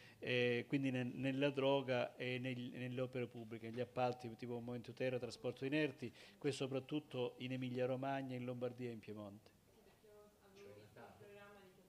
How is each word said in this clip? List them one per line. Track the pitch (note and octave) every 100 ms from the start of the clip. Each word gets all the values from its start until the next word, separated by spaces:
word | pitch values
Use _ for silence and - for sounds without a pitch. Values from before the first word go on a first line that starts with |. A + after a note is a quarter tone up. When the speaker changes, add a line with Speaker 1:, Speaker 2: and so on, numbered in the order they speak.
| - -
Speaker 1:
eh, | - B2 B2 A#2+ -
quindi | C#3+ C3+
ne-, | B2+
nella | B2 - C3+ C3+ C#3+
droga | C3+ C3+ C#3 B2+ B2 - -
e | B2+ B2+
nel-, | C3 B2 B2
nelle | B2 B2 B2
opere | B2+ B2+ A#2+
pubbliche, | A#2+ A2+ A2+ A2+
negli | A#2
appalti | A#2+ - B2 A#2+ A#2+ A2+
tipo | A#2+
Movimento | A#2+ A#2 A#2+ A2+
Terra, | A2+ B2+ B2+
trasporto | A#2 - B2 -
inerti, | C3+ D3+ D3 B2 A#2+ - - -
questo | D3 B2+
soprattutto | C3+ C3+ C3 D3+ - B2+ B2 -
in | B2+
Emilia | B2+ B2+ B2
Romagna, | B2+ B2+ C3+ C#3 C3 B2+
in |
Lombardia | B2 B2 B2 A#2 B2
e |
in | A2+
Piemonte. | G#2+ G#2+ G#2 G#2 - - _
Speaker 2:
Sì, | -
perché | - - G#3+ G#3 G#3 - G3 G3
avevo | G2+ G#2+
visto | G#3 -
un | G3+ -
programma | G#3 G3+ G3+ G#3
di | F#3+
cui | F#3